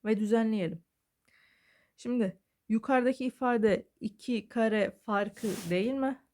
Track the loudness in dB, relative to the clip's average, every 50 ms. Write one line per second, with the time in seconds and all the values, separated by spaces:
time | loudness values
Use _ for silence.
0 | 0 0 0 0 2 2 2 2 2 0 0 -2 -2 -4 -6 -10 _ _ _ _
1 | _ _ _ _ _ _ _ _ _ _ _ _ _ _ _ _ _ _ _ _
2 | -6 -4 0 0 0 -2 -2 _ _ _ _ _ _ _ -2 -2 0 2 2 2
3 | 4 2 0 0 -4 -6 -6 _ -2 0 2 4 4 4 2 2 -2 _ _ _
4 | -10 -10 -10 _ -6 -4 -4 -4 -6 -6 -2 0 2 2 2 2 0 -2 -4 _
5 | _ -2 -2 -2 -2 -2 -6 -6 -6 -4 -4 -4 -4 -2 -2 0 0 0 -2 -2
6 | -2 -4 -4 -6 _ _